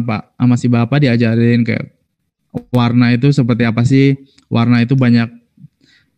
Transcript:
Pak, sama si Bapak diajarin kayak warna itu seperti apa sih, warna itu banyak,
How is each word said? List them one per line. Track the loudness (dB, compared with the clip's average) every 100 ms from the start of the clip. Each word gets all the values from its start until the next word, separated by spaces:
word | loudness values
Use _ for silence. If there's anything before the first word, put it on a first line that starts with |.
Pak, | 0 -6 -10 -2
sama | 0 0
si | 0
Bapak | 0 0 0
diajarin | 0 0 0 0 0 0 0
kayak | -4 -8 _ _ _ _ _ _ -16 -6
warna | -2 0 2 2 2
itu | 0
seperti | 0 0 -2 -2
apa | -2
sih, | 0 2 2 0 -8 _ _
warna | -2 0 0
itu | 0
banyak, | 0 2 0 -2 -10 _ _ -20 _ _ _ _